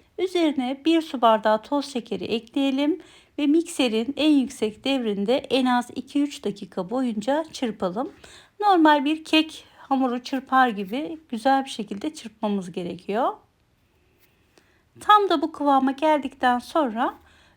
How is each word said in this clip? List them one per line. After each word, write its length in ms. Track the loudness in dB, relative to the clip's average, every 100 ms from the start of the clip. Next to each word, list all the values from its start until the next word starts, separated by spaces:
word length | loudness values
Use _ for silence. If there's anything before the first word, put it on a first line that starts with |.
| _ -6
Üzerine 640 | -2 0 0 0 -4 -2 2
bir 160 | 2
su 200 | 0 2
bardağı 400 | 4 4 2 0
toz 240 | 0 -4 -2
şekeri 380 | -8 -6 -8
ekleyelim 760 | -4 -6 -4 -2 0 0 0 -2 -6 -20 _ -2
ve 80 | 2
mikserin 680 | 2 0 0 0 0 -2 0
en 120 | 4
yüksek 540 | 4 2 -2 -6 -4
devrinde 540 | -2 -2 -2 -2 0 0
en 280 | 0 0 2
az 240 | 0 -2 -10
iki 260 | -4 -2
üç 220 | -2 -2
dakika 460 | -8 -8 -10 -8 -4
boyunca 560 | -2 -2 -2 0 -2 -2
çırpalım. 600 | -6 -6 -4 -4 -4 -8 -10 -20 -20 -18 -2
Normal 460 | 2 6 6 6 2
bir 180 | -4
kek 420 | 0 0 0 -6 -20 -12
hamuru 460 | -4 0 0 -2
çırpar 440 | -6 -8 0 2 2
gibi 520 | 0 -6 -6 -8 -12 -10
güzel 360 | -2 2 2 0
bir 40 |
şekilde 440 | -8 -10 -8 -10
çırpmamız 580 | -10 -18 -8 -4 -4 -6
gerekiyor. 640 | -8 -8 -10 -4 -2 -2 -4 _ _ _ _ _ _ _ _ _ _ _ _ _ _ _ -4
Tam 300 | 4 4 4
da 120 | 0
bu 100 | -2
kıvama 400 | -2 2 2 2
geldikten 680 | 0 2 2 -2 -2 0 0
sonra 540 | -2 -2 0 -2 -4 -6 _ _ _